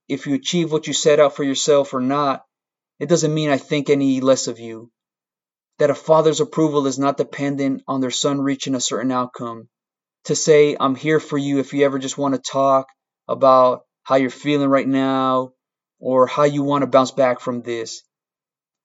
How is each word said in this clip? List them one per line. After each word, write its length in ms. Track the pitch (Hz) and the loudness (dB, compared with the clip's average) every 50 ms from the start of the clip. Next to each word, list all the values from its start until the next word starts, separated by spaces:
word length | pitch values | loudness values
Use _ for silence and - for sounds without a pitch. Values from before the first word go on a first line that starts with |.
| _ | _
if 200 | - 139 131 - | -10 -10 -8 -4
you 80 | 151 139 | -4 -4
achieve 360 | 131 - - 175 175 165 147 | -4 -2 -2 -2 -2 0 -2
what 140 | 156 151 156 | -2 -4 -4
you 80 | 151 135 | -4 -4
set 260 | - - 160 147 151 | 0 2 4 4 6
out 160 | 147 139 - | 4 2 2
for 80 | - 147 | -2 -4
yourself 500 | 135 135 - - 151 147 143 139 - - | -4 -4 -2 2 2 2 2 2 0 -4
or 80 | 131 | -4
not, 440 | 127 131 139 147 147 139 127 - - _ _ _ _ _ _ _ _ _ _ - | -2 -2 -2 0 -2 -2 -4 -4 -10 _ _ _ _ _ _ _ _ _ _ -10
it 100 | 147 143 | -2 0
doesn't 240 | 175 156 160 151 151 | 0 0 0 0 -2
mean 160 | 156 156 147 | -2 0 0
I 80 | 139 | -2
think 320 | 131 - - 156 147 139 - | -2 -2 -4 -4 -2 0 0
any 320 | 147 139 139 135 131 131 | 0 2 2 0 0 2
less 260 | 127 135 131 123 - | 2 2 2 2 0
of 120 | 131 117 113 | -6 -10 -10
you." 320 | 117 113 113 110 117 117 _ _ _ _ _ _ _ _ _ _ _ _ _ _ _ _ _ - | -12 -14 -14 -16 -18 -20 _ _ _ _ _ _ _ _ _ _ _ _ _ _ _ _ _ -2
That 100 | 151 143 | 0 0
a 60 | 131 | 0
father's 460 | - - - 156 160 156 160 151 151 | -2 2 4 4 4 6 4 2 0
approval 440 | 151 135 - 160 160 156 143 147 135 | -2 -2 0 0 0 0 0 0 0
is 140 | 135 131 135 | 0 -2 -2
not 180 | 139 139 135 | -2 -2 -2
dependent 640 | - 135 - - 139 139 143 143 139 139 135 135 - - | -2 -4 -6 -6 -6 -4 -4 -4 -2 -2 -4 -4 -4 -6
on 140 | - 135 135 | -6 -4 -4
their 100 | 131 123 | -4 -4
son 300 | 120 - - 147 143 139 | -4 -2 -2 -2 -2 -2
reaching 340 | 135 139 135 131 - 139 135 | -2 -4 -4 -4 -4 -6 -4
a 60 | 123 | -4
certain 300 | - - 127 101 120 131 | -4 -4 -4 -4 -4 -4
outcome. 580 | 127 123 123 123 - - 123 117 117 113 117 _ _ _ _ _ _ _ _ _ _ _ - | -4 -4 -4 -6 -8 -12 -12 -12 -12 -14 -18 _ _ _ _ _ _ _ _ _ _ _ -6
To 100 | - 143 | -4 -4
say, 420 | - - 165 151 147 151 147 - - | 0 2 4 6 6 6 4 2 0
"I'm 160 | - 135 131 | -2 -2 -2
here 240 | 123 143 156 156 147 | -2 -2 0 0 0
for 180 | - - 151 | -2 -4 -4
you 220 | 143 139 143 139 139 | -4 -2 -2 -2 -2
if 140 | 131 - 143 | -2 -2 0
you 100 | 139 139 | 0 0
ever 160 | 135 135 135 | 0 0 -2
just 180 | 131 135 - | -6 -8 -6
want 160 | 147 139 139 135 | -4 -4 -4 -4
to 180 | 127 - - | -4 -6 -6
talk 360 | - 135 135 135 135 135 135 - _ _ _ _ _ _ _ | -2 0 2 2 2 0 0 -4 _ _ _ _ _ _ _
about 580 | - 123 123 135 131 131 131 127 127 123 123 - _ _ _ _ | -8 -2 2 4 6 6 6 6 4 2 -2 -8 _ _ _ _
how 120 | - 135 | 0 0
you're 140 | 139 131 123 | 2 2 0
feeling 400 | - - - 147 147 143 139 135 | -4 -4 -4 -2 0 0 2 2
right 180 | 135 135 - | 2 2 2
now 680 | 131 135 135 135 135 135 131 131 131 127 127 131 127 _ _ _ _ _ _ _ _ _ _ | 0 0 0 0 0 0 0 0 0 0 -2 -2 -6 _ _ _ _ _ _ _ _ _ _
or 280 | - 123 131 131 127 | -4 0 2 4 4
how 160 | 123 - 151 147 | 4 2 2 2
you 200 | 147 143 147 139 | 2 2 0 0
want 200 | 139 143 139 135 | 0 0 0 2
to 40 | |
bounce 240 | 127 127 135 127 123 | 2 4 2 2 2
back 300 | - 143 135 127 123 - | 0 0 0 0 0 -2
from 200 | - 131 123 120 | -6 -8 -8 -8
this." 420 | 117 120 117 113 113 - - - - _ _ _ _ _ _ _ _ _ _ _ _ _ _ _ | -8 -8 -8 -8 -8 -10 -14 -16 -18 _ _ _ _ _ _ _ _ _ _ _ _ _ _ _